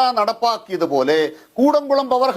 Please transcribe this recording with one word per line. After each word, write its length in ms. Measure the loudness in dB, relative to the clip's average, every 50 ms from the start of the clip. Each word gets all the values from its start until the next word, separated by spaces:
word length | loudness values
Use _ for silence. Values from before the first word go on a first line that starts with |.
| 0 0 0 0
നടപ്പാക്കിയതുപോലെ, 960 | -2 -2 -2 -2 -2 -2 -2 -4 -6 -8 -6 -4 -2 0 0 0 2 2 2 0 0 -2 -4 -10 -20 _ -4 0
കൂടംകുളം 500 | 2 2 2 2 0 0 -2 -2 0 0
പവർ 180 | 0 0 0 0 0